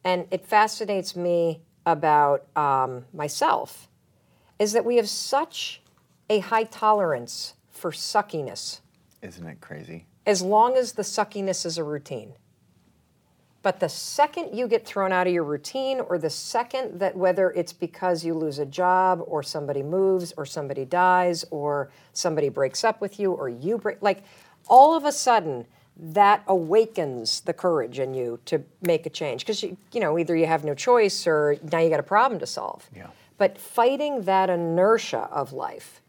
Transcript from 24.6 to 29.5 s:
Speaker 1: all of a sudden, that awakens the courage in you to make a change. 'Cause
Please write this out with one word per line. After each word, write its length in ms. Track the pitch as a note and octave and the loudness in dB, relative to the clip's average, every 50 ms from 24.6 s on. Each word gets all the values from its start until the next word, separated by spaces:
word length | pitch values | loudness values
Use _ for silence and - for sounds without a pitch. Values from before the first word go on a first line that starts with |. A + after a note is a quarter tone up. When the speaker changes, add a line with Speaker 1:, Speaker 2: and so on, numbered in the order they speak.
| _ - | _ 8
Speaker 1:
all 260 | A#3 B3+ C#4 D4+ E4 | 10 10 10 10 8
of 80 | D#4+ C#4 | 2 0
a 80 | D4 | -2
sudden, 540 | C#4+ - - C4 A#3 A3 E3+ D#3 C3+ A#2+ A#2 _ _ _ _ _ _ - | -2 0 2 4 4 4 2 -2 -6 -6 -10 _ _ _ _ _ _ -18
that 460 | E3 D#3+ D#3 G3+ G3+ G3+ G#3 G3+ - | -16 -4 4 6 6 6 6 4 2
awakens 960 | - F#3+ F3+ E3 D#3 F#3+ A3 A3+ A3 - F#3+ D#3+ C#3 B2+ A#2+ A2+ A2+ - - | 0 0 0 2 4 4 4 4 4 0 -4 -4 -2 -4 -6 -4 -4 -6 -4
the 100 | - - | -4 -6
courage 460 | E3+ - - F3+ E3 D3+ A#2 A#2+ B2 C3+ | -6 -2 0 2 2 2 0 -2 -4 -4
in 160 | C3 C3 C3 | -4 -4 -2
you 260 | C3 B2 A#2+ A#2 - _ | -4 -4 -4 -6 -10 _
to 180 | - E3 D3 C#3+ _ _ _ | -4 -4 -4 -4 _ _ _
make 240 | - F3 E3 D#3 D#3+ | 0 0 0 0 -2
a 60 | D#3 | -8
change. 340 | - - E3 C#3+ A#2 G#2+ - | -8 -6 -6 -6 -6 -6 -6
'Cause 180 | - | -6